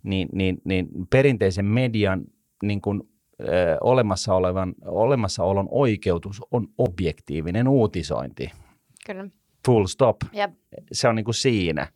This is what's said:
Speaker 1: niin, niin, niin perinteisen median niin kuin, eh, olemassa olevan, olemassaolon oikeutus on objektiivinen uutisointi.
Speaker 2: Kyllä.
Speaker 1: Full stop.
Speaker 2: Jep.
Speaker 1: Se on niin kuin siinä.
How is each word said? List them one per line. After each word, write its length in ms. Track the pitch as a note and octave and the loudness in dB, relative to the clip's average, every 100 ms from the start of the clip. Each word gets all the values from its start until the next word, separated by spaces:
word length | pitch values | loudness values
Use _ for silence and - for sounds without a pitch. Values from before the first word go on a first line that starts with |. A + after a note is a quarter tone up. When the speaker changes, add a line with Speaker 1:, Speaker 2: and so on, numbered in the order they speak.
Speaker 1:
niin, 260 | - F#2+ F2+ | -2 -2 -2
niin, 260 | - F#2+ F2+ | -2 -2 -2
niin 240 | - F#2+ F2+ - F2+ | -2 -2 -2 -8 0
perinteisen 540 | C3 C#3 A#2 G2 F#2 | 2 4 2 0 0
median 600 | G2+ A2+ B2+ A2 G2 F#2+ - _ _ _ | 0 0 0 2 0 0 -6 _ _ _
niin 180 | G2+ G2+ | -4 -2
kuin, 220 | G2+ G2+ - _ _ _ | -2 -4 -6 _ _ _
eh, 60 | - F2 F2 D#2 | -2 0 2 2
olemassa 540 | A2+ B2+ A2 F#2 - | 4 4 2 -2 0
olevan, 400 | F#2 F#2 F#2 F#2 - | 2 2 0 -4 -6
olemassaolon 840 | - F2 A#2 C3+ G#2 - F2 G2 G2 | -6 0 2 2 0 0 0 2 0
oikeutus 720 | B2+ C#3 G#2 G2+ E2+ G2 G2+ - | 0 0 0 0 -2 -2 -14 -6
on 160 | B2 G#2 - | -4 -4 -2
objektiivinen 920 | A#2+ F2 F2 - - D2+ D#2+ F#2 B2 | -2 0 -4 -4 -8 -6 -2 0 2
uutisointi. 800 | C3+ A2 - E2 A#1 C2 - B1 - - _ _ _ - | 4 2 0 -4 -4 -6 -8 -12 -12 -20 _ _ _ -14
Speaker 2:
Kyllä. 200 | F#3+ G3 _ _ _ - | -14 -14 _ _ _ 2
Speaker 1:
Full 200 | A#2 F#2+ | 4 2
stop. 300 | - B2+ - - | 2 2 2 -4
Speaker 2:
Jep. 180 | G#3 G3+ - _ - - | -4 -4 -6 _ -20 -12
Speaker 1:
Se 160 | - - | -2 0
on 60 | |
niin 100 | A2 | 0
kuin 100 | G#2+ | -2
siinä. 520 | A2+ C3+ A2+ F2 D2+ C#2 | 0 0 2 0 -2 -6